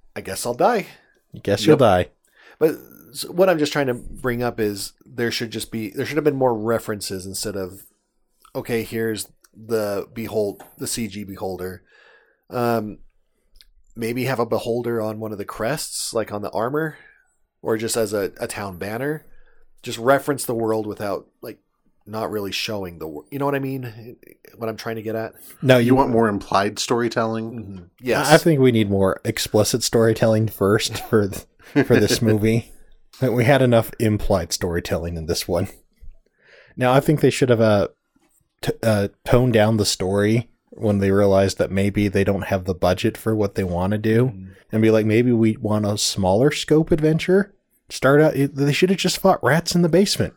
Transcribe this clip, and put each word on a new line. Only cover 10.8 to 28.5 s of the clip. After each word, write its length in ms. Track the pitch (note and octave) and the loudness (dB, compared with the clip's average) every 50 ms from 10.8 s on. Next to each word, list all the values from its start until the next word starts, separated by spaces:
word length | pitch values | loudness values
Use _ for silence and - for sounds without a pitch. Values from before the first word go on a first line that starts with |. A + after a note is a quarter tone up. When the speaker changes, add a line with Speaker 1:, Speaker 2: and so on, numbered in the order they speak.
| C3 - | -10 -8
Speaker 1:
C 180 | - B2 A#2 | -6 -6 -6
G 160 | G#2 F#2+ G#2 G2+ | -8 -8 -10 -12
beholder. 600 | F#2+ G2 - G#2+ F#2+ F#2 F2 F2+ F#2 F2+ F#2 _ _ _ _ _ _ _ _ _ _ _ _ _ - | -12 -12 -10 -8 -8 -8 -8 -8 -10 -12 -14 _ _ _ _ _ _ _ _ _ _ _ _ _ -8
Um, 480 | F#2 B2 A#2+ A#2+ A#2 A2+ G#2+ G#2+ F#2+ - - - _ _ _ _ _ _ _ _ _ - - _ _ _ _ _ - | -4 -2 0 0 0 -2 -4 -6 -10 -16 -20 -20 _ _ _ _ _ _ _ _ _ -20 -20 _ _ _ _ _ -12
maybe 300 | A2+ A#2 A2+ A#2+ B2+ B2 | -8 -6 -6 -4 -4 -4
have 160 | C3 C3+ A2+ | -2 -2 -2
a 60 | A#2 | -2
beholder 540 | A2+ A2+ G2+ - A#2+ A#2 B2 A#2 A#2+ A#2 A2+ | -2 -2 -2 -2 -2 -4 -4 -4 -4 -4 -4
on 200 | G#2+ G#2+ G#2+ G#2+ | -4 -6 -6 -8
one 120 | A2 G#2+ | -10 -10
of 60 | G#2+ F#2+ | -10 -10
the 60 | G2 | -10
crests, 680 | - - - G#2+ A#2 D3 D#3 - - - - - - | -10 -8 -6 -4 -4 -4 -4 -6 -8 -10 -10 -8 -6
like 200 | - A2+ G#2 - | -4 -4 -4 -4
on 100 | G#2+ G#2 | -6 -8
the 80 | G2+ - | -8 -6
armor, 480 | - F2+ A2 B2+ C#3+ D3+ D#3+ D#3 - - - - _ _ _ _ _ _ _ _ _ _ | -4 -4 -2 -2 -2 -2 -4 -4 -8 -12 -20 -20 _ _ _ _ _ _ _ _ _ _
or 140 | - - A2+ | -4 -4 -2
just 200 | A2 A2+ A2 - | -2 -2 -2 -2
as 160 | A#2+ A2 G2 | -2 -2 -2
a, 200 | G#2+ G#2 G2 F2+ - - | -2 -2 -2 -4 -6 -8
a 80 | B2 | -10
town 320 | A2 - A2+ G2+ G2 F2+ E2+ | -8 -8 -8 -10 -10 -10 -10
banner. 480 | F#2+ G2+ A2 A#2+ C3+ D3 D#3 D3+ - - - - - _ _ - - - _ _ | -10 -8 -8 -6 -6 -6 -6 -8 -10 -16 -20 -20 -20 _ _ -20 -20 -20 _ _
Just 160 | - B2 A#2 A#2 | -12 -10 -8 -2
reference 460 | A2+ B2+ C#3 C3+ - D3+ C#3+ B2 - | 2 2 2 2 2 -2 -4 -4 -4
the 100 | - A#2+ | -4 -4
world 320 | A2+ A2+ A2 A2 A2 G#2+ | -2 -2 -2 -2 -2 -4
without, 400 | G#2+ G2+ - A2 G2+ F#2+ D#2+ - _ _ _ | -6 -8 -8 -6 -6 -6 -6 -8 _ _ _
like, 160 | - A#2+ G#2 _ _ _ _ _ _ _ _ _ _ | -18 -18 -18 _ _ _ _ _ _ _ _ _ _
not 240 | G#2 G#2+ A2 A2 D#2+ | -12 -8 -6 -6 -4
really 220 | G#2 G#2+ G2 G2 | -4 -6 -6 -6
showing 460 | F#2 - - - A2 G2+ F#2+ F2+ E2+ D#2+ | -6 -6 -6 -6 -6 -8 -8 -10 -12 -12
the 100 | D#2+ D#2 | -12 -12
wor-, 160 | D2+ D2+ - _ | -12 -14 -14 _
you 80 | - C3+ | -8 -4
know 60 | C#3+ | -2
what 100 | C#3 C#3 | -2 -2
I 40 | C3+ | -2
mean? 560 | C3+ C3+ C3+ C3 B2+ A#2 G#2+ A#2 A2 A#2+ - - - - - _ _ - - | -4 -6 -8 -8 -10 -12 -14 -16 -18 -20 -20 -20 -20 -20 -20 _ _ -20 -14
What 120 | - A#2 A2 | -10 -8 -8
I'm 80 | A2 | -8
trying 200 | G2+ - A#2+ A2+ | -8 -8 -8 -8
to 60 | A2+ | -8
get 120 | G#2 A2 A2 | -6 -6 -6
at? 160 | A2 A2 A2 - - - - - - | -6 -8 -8 -12 -16 -20 -20 -12 -2
Speaker 2:
No, 160 | - B2+ B2+ B2 | 2 4 6 6
Speaker 3:
You 80 | A#2 A#2+ | 6 6
Speaker 2:
you 60 | C3 | 4
Speaker 3:
want 160 | C3 C#3 C3 | 4 4 4
more 180 | A2+ A2+ A2+ G#2+ | 4 4 4 2
implied 500 | G2+ F#2+ - - - F#2+ G2+ G#2 G#2+ - | 2 -2 -2 0 0 0 0 0 -2 -4
storytelling? 720 | - - B2+ A#2 A#2+ A2+ - B2 A#2 A2+ A2+ A2+ A2+ A2+ | -4 -2 0 0 0 0 -2 -2 -2 -2 -4 -6 -8 -8
Speaker 1:
Mm-hmm. 340 | B2 A#2 G#2 G2 G2+ F#2 F2 - _ _ | -10 -12 -14 -14 -14 -16 -18 -20 _ _
Yes. 300 | - B2 A2+ - D3 C#3 | -4 -2 0 2 4 6
Speaker 2:
I 60 | D#3 D#3+ | 4 6
think 220 | - F3 | 6 4